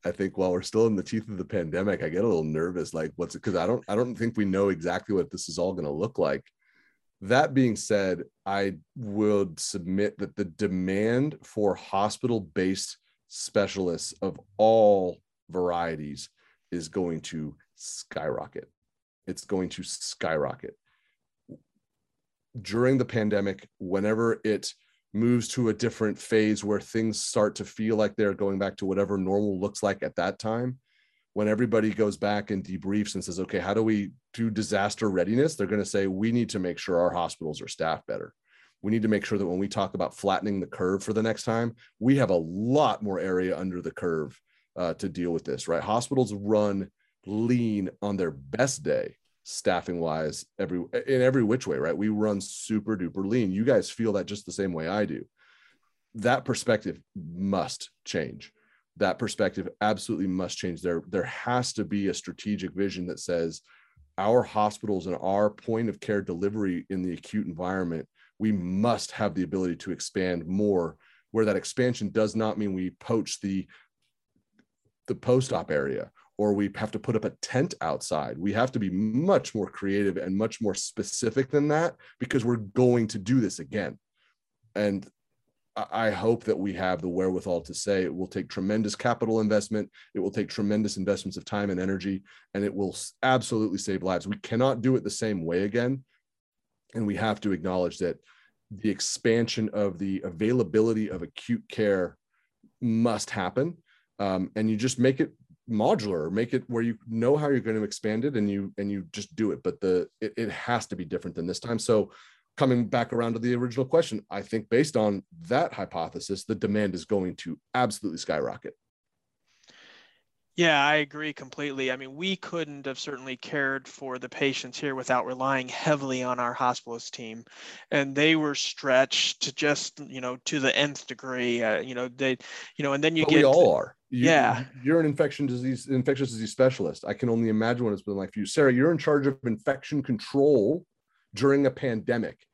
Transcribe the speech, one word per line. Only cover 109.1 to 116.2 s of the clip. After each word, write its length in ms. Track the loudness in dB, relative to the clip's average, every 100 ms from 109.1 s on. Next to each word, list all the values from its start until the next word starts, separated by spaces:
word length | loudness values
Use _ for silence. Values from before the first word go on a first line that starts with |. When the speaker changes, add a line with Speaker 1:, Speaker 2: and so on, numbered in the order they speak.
Speaker 1:
just 240 | -10 -10 -2
do 160 | -2
it. 120 | 0
But 160 | -4 -2
the, 260 | 2 2 0 _
it, 120 | -6 -4
it 140 | -6
has 360 | -4 -2 -2 -2
to 80 | -8
be 100 | -6
different 300 | -6 -6 -6
than 120 | -4
this 120 | -4
time. 200 | -4 -4
So 320 | 2 2 2 -6 -20 _ _ 0
coming 320 | 2 4 2
back 260 | 0 0
around 200 | -2 -2
to 60 | -2
the 160 | 0 0
original 300 | -2 -2 2
question, 400 | 2 2 -4 -8
I 120 | -10
think 280 | -4 -6 2
based 280 | 2 4 2
on 260 | 2 0 -6 -20 -2
that 260 | 0 0
hypothesis, 720 | -4 -8 -4 -6 -6